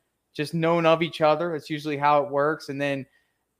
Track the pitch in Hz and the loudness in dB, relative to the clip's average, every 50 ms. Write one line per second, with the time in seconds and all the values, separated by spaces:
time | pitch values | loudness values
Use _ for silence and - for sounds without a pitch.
0 | _ _ _ _ _ _ - - 151 147 - 170 160 160 170 170 165 160 165 160 | _ _ _ _ _ _ -8 -8 -6 -6 -4 -2 0 2 2 4 4 4 4 4
1 | 175 160 147 - 160 151 156 151 170 175 165 147 139 - 160 147 143 156 147 139 | 2 -2 -2 2 2 2 2 2 0 -4 -6 -8 -8 -8 -10 -8 -6 -6 -4 0
2 | 143 147 147 147 143 120 139 143 143 151 160 156 - - 139 139 143 143 139 135 | 2 2 4 2 2 0 0 0 0 0 -2 -4 -6 -10 -8 -6 -4 -4 -4 -6
3 | 127 - _ _ _ _ _ _ _ _ _ _ | -8 -12 _ _ _ _ _ _ _ _ _ _